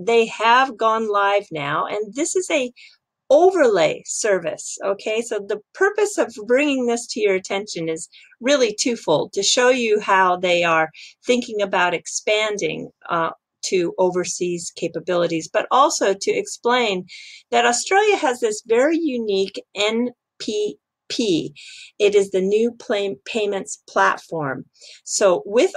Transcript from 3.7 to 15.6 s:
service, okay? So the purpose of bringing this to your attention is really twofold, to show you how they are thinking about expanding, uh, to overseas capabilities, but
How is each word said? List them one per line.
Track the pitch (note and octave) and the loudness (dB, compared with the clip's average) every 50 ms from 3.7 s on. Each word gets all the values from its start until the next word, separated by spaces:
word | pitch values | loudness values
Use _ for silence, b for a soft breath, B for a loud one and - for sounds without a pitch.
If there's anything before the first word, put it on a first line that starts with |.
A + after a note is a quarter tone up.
| G3+ F3+ D#3+ D3+ - - - | 4 4 2 2 0 -4 -8
service, | - - - - G#3+ G3 F3+ E3 D#3 D3+ - - - - - - | -10 -8 -4 0 0 0 0 0 -4 -8 -8 -10 -14 -12 -6 -4
okay? | F#3+ G3 G3 - A3+ G#3+ A3+ | -4 -4 -4 -4 -4 -4 -4
So | A#3 - A#3 G#3 | -4 -4 -6 -8
the | G3 G3+ G#3+ G3+ - _ | -6 -6 -8 -8 -10 _
purpose | - - F#4 G4+ G#4 G#4+ G#4 G4+ - E4 | -2 0 0 0 2 0 -2 -2 0 -2
of | C#4+ C4 - C4 G#3 | -4 -4 -4 -10 -2
bringing | G#3 B3 C4+ D4+ D4 C#4 C4 B3 | 0 2 2 2 2 0 0 0
this | A#3 A#3 A#3 - | -2 -2 -4 -4
to | - - B3 | -8 -6 -2
your | G#3+ G3+ F#3+ | 0 0 0
attention | F#3 F#3+ - G3 G3 G#3 G#3 - F3+ E3 D#3+ | 0 -2 -4 -6 -6 -6 -8 -8 -8 -6 -6
is | D#3+ E3 - - B B B B B B | -6 -8 -10 -16 B B B B B B
really | A#3 B3+ D4 C4+ B3+ A3 G#3 - | 0 0 2 2 2 0 -2 -2
twofold, | - C4+ A#3 A3+ - - D#3 D3 - - | -2 -2 -2 -2 0 0 0 0 0 -2
to | - G3 | -4 -2
show | G3 - - C4 B3 B3 | -2 0 2 4 4 4
you | C4+ B3+ A#3+ A3 G#3 G#3+ | 4 2 2 0 0 0
how | G3 - G3 F#3+ F#3+ F3+ F3+ | 2 2 4 4 4 4 2
they | F3+ F3+ F3+ F3 F3 F3 | 0 2 2 2 2 4
are | E3+ E3 D#3+ D#3+ D#3 B B B B B B - | 4 4 2 2 0 B B B B B B -2
thinking | - B3 A#3+ A#3+ - A3 G#3 | 0 0 0 0 -4 -4 -4
about | G3+ G3 G3 F#3 F3+ F3+ E3+ | -2 0 0 0 2 0 0
expanding, | E3 - - - - - A3+ G#3+ G#3+ A3 G#3+ G#3 G3 F3+ D#3 D#3 D#3 D#3 - _ _ - - | -4 -6 -8 -10 -6 -2 0 0 0 0 -2 -2 -2 -4 -4 -4 -6 -10 -12 _ _ -8 -4
uh, | F3 E3 E3 E3 - _ _ _ _ - - | -2 -2 -2 -2 -6 _ _ _ _ -12 -6
to | - G3+ F#3 F3 F3 - | -2 0 0 0 0 0
overseas | - F#3 F3+ F3 F3+ F3 F3 - - F3+ F3+ F3 F3 E3+ - - | 0 0 0 0 -2 -4 -4 -4 -4 -4 -4 -4 -6 -8 -10 -10
capabilities, | - - E3 E3 E3 E3 - F3+ F3 F3 E3+ E3 D#3+ D#3+ - | -8 -8 -6 -6 -6 -4 -2 0 0 0 0 -2 -4 -6 -4
but | - G#3+ | -4 -4